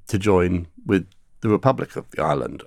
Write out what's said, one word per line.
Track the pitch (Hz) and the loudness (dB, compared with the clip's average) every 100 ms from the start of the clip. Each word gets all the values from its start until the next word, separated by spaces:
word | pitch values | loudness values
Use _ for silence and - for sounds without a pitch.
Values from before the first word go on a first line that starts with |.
| - | -6
to | 104 | -2
join | 104 92 90 90 85 - - | 2 2 2 0 -6 -10 0
with | 98 - _ _ - | 0 0 _ _ -6
the | 113 | 0
Republic | 101 131 127 - - | 2 2 0 -4 -10
of | - | -10
the | - | -4
Island. | 78 71 60 69 | -2 -2 -4 -10